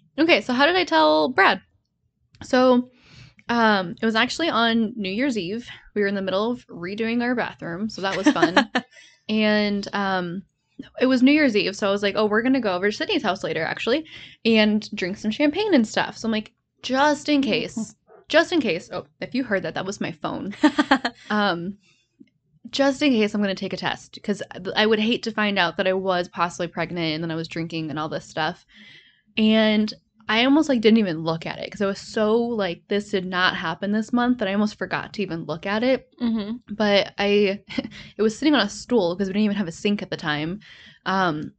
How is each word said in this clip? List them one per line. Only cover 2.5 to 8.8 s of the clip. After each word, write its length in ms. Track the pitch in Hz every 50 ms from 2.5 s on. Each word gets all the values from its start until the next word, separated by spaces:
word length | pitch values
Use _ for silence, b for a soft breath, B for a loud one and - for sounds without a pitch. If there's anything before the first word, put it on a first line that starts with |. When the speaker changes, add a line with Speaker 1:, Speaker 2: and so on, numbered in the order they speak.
| - 254 254 254 254 247 247 b b b b b b b b b b b _ -
Speaker 1:
um, 460 | 233 240 226 220 208 196 185 170 - -
it 40 | -
was 100 | 226 220
actually 340 | 220 233 240 - - 320 339
on 440 | 262 226 233 233 226 233 226 202 -
New 120 | 220 202 185
Year's 260 | 190 214 262 285 233
Eve. 300 | 214 170 170 208 240 247 - B B B B _
We 60 | 208
were 60 | 202
in 80 | 196 202
the 60 | 196
middle 300 | 190 190 185 196 214 233
of 160 | 247 240 -
redoing 540 | _ - 170 170 185 202 214 226 226 233 240 240
our 120 | 240 254
bathroom, 540 | 233 175 - - - - 165 170 180 214 220
so 120 | - -
that 160 | 185 190 190
was 100 | 170 196 302
fun. 380 | 254 - 359 160 180 285 233 - -
Speaker 2:
<laughs> 40 | 254